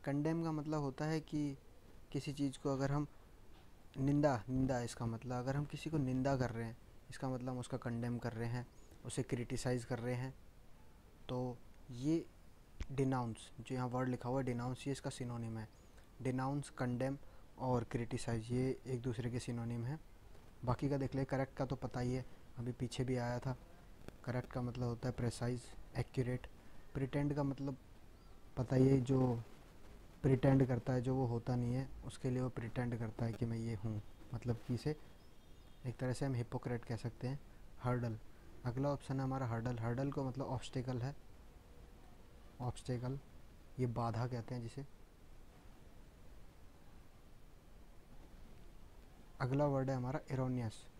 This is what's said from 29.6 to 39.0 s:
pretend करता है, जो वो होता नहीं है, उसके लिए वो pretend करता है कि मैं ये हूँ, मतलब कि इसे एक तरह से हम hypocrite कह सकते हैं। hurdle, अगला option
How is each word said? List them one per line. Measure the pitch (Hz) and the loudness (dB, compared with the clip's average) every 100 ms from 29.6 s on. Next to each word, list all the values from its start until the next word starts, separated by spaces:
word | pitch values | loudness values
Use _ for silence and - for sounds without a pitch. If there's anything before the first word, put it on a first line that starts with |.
| - - - - - - | -16 -16 -14 -14 -16 2
pretend | 143 127 139 135 127 | 6 8 10 10 8
करता | 123 123 | 4 4
है, | 127 | 2
जो | 123 131 | 4 4
वो | 123 | 4
होता | 117 117 123 | 2 2 2
नहीं | 120 | 4
है, | 127 135 - - | 2 -2 -6 -8
उसके | - 135 | -2 2
लिए | 127 | 2
वो | 127 | 2
pretend | - 117 - 120 117 | 0 -2 0 0 0
करता | 113 - 117 | -2 0 0
है | |
कि | 110 117 | 2 0
मैं | 113 | 2
ये | 117 110 | 0 0
हूँ, | 113 104 - - - | 0 -2 -4 -12 -8
मतलब | 120 120 113 | -4 0 0
कि | - | 2
इसे | 120 147 151 - - - - - - - - 127 | 0 0 -2 -8 -16 -18 -18 -16 -16 -16 -8 -8
एक | - | -2
तरह | 127 | -2
से | 127 139 | 2 2
हम | 123 | 0
hypocrite | 117 127 135 117 - | 0 -2 -2 -2 -2
कह | 117 | -4
सकते | 120 - 123 | -4 -4 -4
हैं। | 139 - - - - | -4 -8 -14 -14 -4
hurdle, | 123 123 120 110 - - - - 123 | 0 2 2 -2 -8 -14 -14 -6 -2
अगला | 120 143 | 2 2
option | 139 | 0